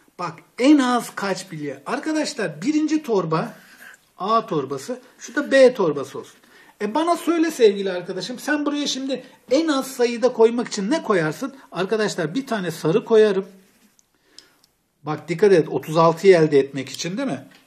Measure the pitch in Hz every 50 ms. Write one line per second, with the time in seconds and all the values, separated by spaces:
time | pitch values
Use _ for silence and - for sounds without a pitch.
0 | _ _ _ - 180 160 - - _ _ _ - 240 285 302 285 254 247 247 240
1 | - - - - 202 196 190 190 - - 165 151 147 143 127 - - - 226 285
2 | - 311 311 311 285 - - - 208 165 151 151 175 269 311 302 311 302 311 302
3 | - - 226 190 170 160 160 165 220 226 - - - - - - - - - _
4 | _ _ _ - 175 202 226 233 247 - 180 151 135 - 143 131 - - 254 247
5 | - - _ _ - - - 294 269 220 269 269 262 240 247 - 190 160 143 139
6 | 127 - - 127 123 - _ _ _ _ _ - _ _ _ - 208 208 220 294
7 | 330 349 339 339 - 294 339 339 320 330 - - 240 208 196 202 196 190 180 180
8 | 170 185 175 185 175 - 254 - - 277 294 294 294 294 294 294 285 - - 262
9 | 269 269 269 247 - - - _ _ - 240 302 330 320 285 269 - - - -
10 | 240 240 240 226 247 240 247 - 226 226 233 247 226 - - 208 190 208 302 320
11 | - - 208 175 156 156 151 - 254 254 - - - _ - 170 185 190 220 214
12 | 214 185 - - 170 156 175 269 269 - 233 208 180 170 165 - - 156 165 240
13 | 247 - 226 214 214 208 190 190 190 - - _ _ _ _ _ _ _ _ _
14 | _ _ _ _ _ _ _ - _ _ _ _ _ _ _ _ _ _ _ _
15 | - 147 151 151 - - 170 160 214 202 190 165 147 - - 135 - - 156 170
16 | 165 170 165 165 - 196 185 165 160 151 147 139 135 139 - 139 127 - - -
17 | - 170 185 233 277 240 143 - - - - _ _